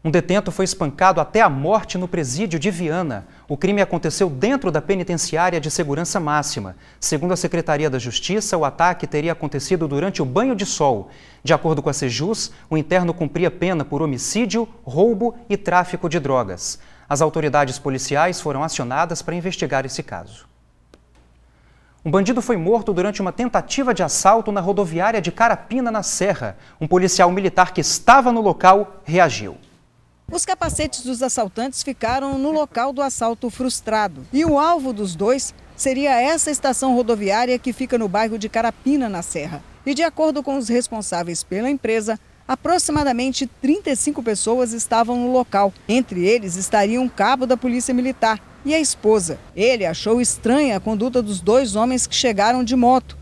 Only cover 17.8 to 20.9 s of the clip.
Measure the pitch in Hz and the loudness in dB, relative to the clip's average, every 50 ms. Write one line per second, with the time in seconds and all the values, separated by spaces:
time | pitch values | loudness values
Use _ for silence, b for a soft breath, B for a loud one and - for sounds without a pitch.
17.8 | - 147 131 127 - - 143 143 160 185 175 - - 156 139 135 151 160 - - | -4 -4 -4 -4 -4 -2 0 2 2 0 0 -4 -6 -4 -4 -4 -4 -4 -4 -4
18.8 | 139 120 127 147 170 170 170 - - - 165 175 165 190 - - 170 135 143 135 | -4 -4 -2 -2 -2 -2 -4 -8 -6 -6 -6 -6 -6 -6 -4 -4 -4 -2 -2 -2
19.8 | 135 131 - - - - 104 87 90 - 107 - - _ _ _ _ _ _ _ | -2 -4 -8 -10 -10 -10 -12 -12 -12 -16 -20 -20 -20 _ _ _ _ _ _ _
20.8 | _ _ | _ _